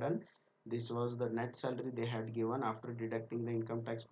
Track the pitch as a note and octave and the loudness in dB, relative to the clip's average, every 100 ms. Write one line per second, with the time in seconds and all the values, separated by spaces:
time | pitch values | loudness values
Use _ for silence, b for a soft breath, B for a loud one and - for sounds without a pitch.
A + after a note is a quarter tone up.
0 | B2 G3 B B B _ - A#2 A#2 A#2+ | 2 2 B B B _ -4 -2 0 0
1 | A#2+ A#2+ A#2+ A2+ A#2+ - C3+ A#2 B2+ A#2+ | 0 2 0 2 0 0 -2 0 -2 0
2 | A#2+ A#2 A2 A2+ A2 C3 A#2 A2+ A#2+ A#2 | 0 0 0 2 2 2 2 0 -4 -2
3 | A2+ A#2 A2+ A#2 A#2 A#2 A2+ A#2 A2+ A2+ | 0 0 0 -2 2 2 2 0 0 -4
4 | - | -4